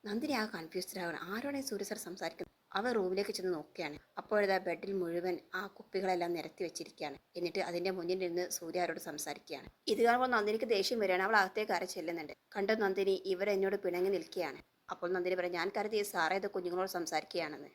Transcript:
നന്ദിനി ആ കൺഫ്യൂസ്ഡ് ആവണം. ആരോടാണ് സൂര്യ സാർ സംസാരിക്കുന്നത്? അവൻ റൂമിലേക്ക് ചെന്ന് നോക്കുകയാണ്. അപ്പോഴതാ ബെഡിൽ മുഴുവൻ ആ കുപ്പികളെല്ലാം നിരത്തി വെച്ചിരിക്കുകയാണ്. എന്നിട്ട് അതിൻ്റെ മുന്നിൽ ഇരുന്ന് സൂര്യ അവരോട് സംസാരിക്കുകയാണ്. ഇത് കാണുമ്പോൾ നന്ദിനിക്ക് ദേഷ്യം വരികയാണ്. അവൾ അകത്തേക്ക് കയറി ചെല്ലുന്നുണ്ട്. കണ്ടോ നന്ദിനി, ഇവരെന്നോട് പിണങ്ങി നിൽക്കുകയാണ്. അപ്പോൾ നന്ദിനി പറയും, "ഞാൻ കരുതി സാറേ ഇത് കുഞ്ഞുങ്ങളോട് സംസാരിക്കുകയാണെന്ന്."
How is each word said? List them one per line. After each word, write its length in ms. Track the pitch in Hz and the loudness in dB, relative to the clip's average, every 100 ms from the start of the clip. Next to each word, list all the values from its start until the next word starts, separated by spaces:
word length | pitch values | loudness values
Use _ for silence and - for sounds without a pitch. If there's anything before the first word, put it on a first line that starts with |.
നന്ദിനി 300 | 208 214 294 | -4 -2 0
ആ 100 | 254 214 | 0 0
കൺഫ്യൂസ്ഡ് 540 | 175 160 185 - 185 | -6 -6 -6 -6 -6
ആവണം. 220 | 175 156 | -4 -6
ആരോടാണ് 360 | 170 214 285 277 | -6 -6 -4 -4
സൂര്യ 220 | 269 202 | -4 -6
സാർ 140 | 202 208 | -4 -6
സംസാരിക്കുന്നത്? 560 | - 185 165 - - _ _ | -8 -6 -8 -6 -12 _ _
അവൻ 180 | 190 240 | -2 2
റൂമിലേക്ക് 400 | 226 185 190 202 | 2 2 0 0
ചെന്ന് 200 | 190 185 | -2 -2
നോക്കുകയാണ്. 440 | 165 - - 156 147 _ - | -2 -4 -6 -6 -6 _ -12
അപ്പോഴതാ 400 | - 214 196 190 | 0 4 4 4
ബെഡിൽ 340 | 190 170 196 | 2 -4 -2
മുഴുവൻ 440 | 196 170 170 180 175 - | -2 0 0 0 -2 -4
ആ 80 | 185 202 | -8 -8
കുപ്പികളെല്ലാം 640 | - - 190 185 180 175 | -12 -6 -2 2 2 2
നിരത്തി 300 | 170 160 - | -2 -4 -6
വെച്ചിരിക്കുകയാണ്. 540 | 175 - 160 - 151 139 _ | -6 -4 -10 -8 -8 -8 _
എന്നിട്ട് 260 | 180 170 190 | -4 -2 -2
അതിൻ്റെ 300 | 175 175 185 | -2 0 0
മുന്നിൽ 280 | 185 170 190 | 0 0 0
ഇരുന്ന് 260 | 180 170 175 | 0 0 -2
സൂര്യ 300 | - 165 180 | -4 -4 0
അവരോട് 200 | 170 165 | 0 -2
സംസാരിക്കുകയാണ്. 680 | 175 147 156 147 - 139 - _ - | -6 -8 -8 -8 -10 -12 -12 _ -2
ഇത് 140 | 214 | 4
കാണുമ്പോൾ 280 | 233 247 254 | 6 6 4
നന്ദിനിക്ക് 380 | 240 208 220 233 | 4 2 0 2
ദേഷ്യം 320 | 208 185 233 | 2 2 2
വരികയാണ്. 240 | 190 180 | 2 4
അവൾ 120 | 190 220 | 6 6
അകത്തേക്ക് 340 | 185 214 214 | 6 0 0
കയറി 160 | 180 180 | 0 0
ചെല്ലുന്നുണ്ട്. 480 | 190 165 170 151 - _ | -4 -4 -6 -8 -14 _
കണ്ടോ 240 | 208 196 | -2 2
നന്ദിനി, 400 | 220 202 190 196 190 196 | 4 4 4 2 2 0
ഇവരെന്നോട് 500 | 185 202 196 196 202 | 0 2 4 2 2
പിണങ്ങി 340 | 185 175 185 | 0 2 2
നിൽക്കുകയാണ്. 500 | 190 160 190 156 135 - _ - | 2 -2 -4 -4 -6 -18 _ -12
അപ്പോൾ 200 | - 175 | -6 -2
നന്ദിനി 240 | 185 180 | 0 2
പറയും, 200 | 185 180 | 0 0
"ഞാൻ 140 | 175 180 | 0 0
കരുതി 280 | 208 208 214 | 0 0 0
സാറേ 340 | 202 185 160 190 | 0 2 2 2
ഇത് 120 | 202 | 0
കുഞ്ഞുങ്ങളോട് 400 | 190 175 180 190 | -2 -2 -2 -2
സംസാരിക്കുകയാണെന്ന്." 800 | 175 160 156 - 180 156 147 147 | -2 -2 -2 -2 -4 -4 -8 -14